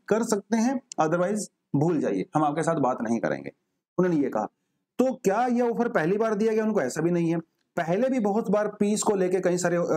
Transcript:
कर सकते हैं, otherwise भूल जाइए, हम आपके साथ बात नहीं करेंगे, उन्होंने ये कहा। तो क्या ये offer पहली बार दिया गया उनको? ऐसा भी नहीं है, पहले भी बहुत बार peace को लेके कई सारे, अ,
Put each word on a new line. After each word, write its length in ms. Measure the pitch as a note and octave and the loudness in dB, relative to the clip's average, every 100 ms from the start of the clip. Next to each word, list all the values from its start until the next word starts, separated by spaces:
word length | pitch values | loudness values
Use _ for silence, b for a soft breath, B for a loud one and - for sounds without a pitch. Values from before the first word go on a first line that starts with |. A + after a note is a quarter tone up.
| - | -2
कर 160 | G#3+ | 0
सकते 340 | A3 G#3 - A3+ | 2 -2 0 0
हैं, 220 | A#3 C4 - - | 0 -2 -8 -2
otherwise 380 | F3+ F3 F3+ G#3+ F#3 _ _ C#3+ | 0 2 0 -2 -6 _ _ 0
भूल 240 | D#3+ D#3 | 2 0
जाइए, 260 | A#2+ F#2+ F#2 D3+ | 0 -2 -2 0
हम 80 | |
आपके 200 | D3+ D3 | 0 0
साथ 120 | D#3 D3+ | -2 0
बात 260 | B2+ B2+ | 0 -2
नहीं 180 | A2+ A2+ | -2 -2
करेंगे, 320 | D#2 C#2 C#2 _ _ _ _ - | -2 -4 -8 _ _ _ _ 0
उन्होंने 240 | F3+ D#3+ | 2 2
ये 80 | B2+ | 0
कहा। 160 | G#2+ G2+ _ _ _ _ - | -2 -6 _ _ _ _ 0
तो 140 | C4 | 0
क्या 320 | - F#3+ G3+ B3+ | 2 0 0 0
ये 160 | A#3+ | 0
offer 280 | A#3+ G#3+ A#3+ | 0 0 0
पहली 280 | G#3 D#3+ G#3 | 0 0 0
बार 180 | A3+ G#3 | 0 0
दिया 180 | A3 | 0
गया 100 | A3 | 0
उनको? 180 | A3 G3 | 0 0
ऐसा 200 | B2+ D#3+ | -2 -2
भी 100 | E3 | 0
नहीं 180 | F3 E3+ | 2 0
है, 100 | E3+ - _ _ - | -2 -4 _ _ -4
पहले 320 | D#3+ F#3+ B3+ | -2 0 0
भी 100 | C4 | 0
बहुत 300 | G3+ G3+ A3+ | 0 0 0
बार 160 | G#3 G#3 - | 0 0 0
peace 240 | G3+ G#3+ | 0 2
को 120 | - G3+ | 0 0
लेके 240 | F#3 F#3+ | 0 0
कई 180 | F3+ F3 | 0 0
सारे, 200 | F3 F3 | 0 0
अ, 40 | F3 | 0